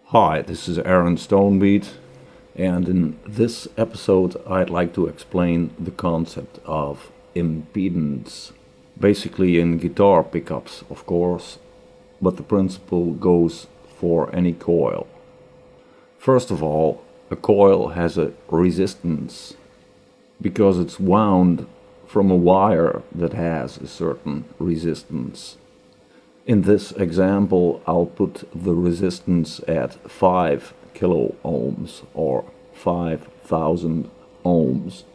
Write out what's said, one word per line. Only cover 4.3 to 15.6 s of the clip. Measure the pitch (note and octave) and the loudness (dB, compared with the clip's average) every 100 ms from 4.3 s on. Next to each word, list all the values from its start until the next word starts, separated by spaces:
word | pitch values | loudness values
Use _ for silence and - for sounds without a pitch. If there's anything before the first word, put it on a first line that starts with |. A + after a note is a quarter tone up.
| - - | -4 -6
I'd | F#2 F2+ | -2 -2
like | F2 F2 | -2 -4
to | G2 D#2+ | -2 -4
explain | - - F#2 F2 E2+ D#2+ - | -4 -6 -2 0 0 -2 -6
the | D#2+ | -10
concept | - F2 E2 E2 - - - | -6 -4 -2 -4 -10 -16 -18
of | - D#2 C#2+ C#2+ - - _ | -8 -6 -6 -10 -16 -20 _
impedance. | F2 E2+ D#2 D2+ G#2 F#2+ E2+ D2+ C2+ A#1+ - - - _ _ _ - | -4 -4 -4 -8 -4 -4 -2 -4 -6 -10 -20 -20 -20 _ _ _ 0
Basically | G2+ G2+ - - F#2 E2+ | 2 2 -4 -2 2 4
in | E2+ E2+ | 2 0
guitar | E2+ - G2+ F2+ | -4 2 6 6
pickups, | D#2+ E2+ - D#2+ - - - | 2 -6 -6 -10 -10 -20 -18
of | - | -18
course, | - F2 F2 F2+ - - - - - - - _ | -4 -2 0 -2 -8 -20 -20 -20 -20 -20 -20 _
but | F#2 F2+ | -2 -2
the | |
principle | - G2+ F#2+ F#2 - F2+ E2+ | -2 0 0 -4 -4 -2 -2
goes | D2+ F2+ F2 E2 - - - - - | 0 2 4 4 -2 -20 -20 -20 -6
for | F2 E2 D2 | 0 0 0
any | F2+ F2+ | 0 -2
coil. | E2+ - E2+ B1+ G1+ - - - - - - | -2 0 2 2 -2 -10 -18 -20 -20 -20 -20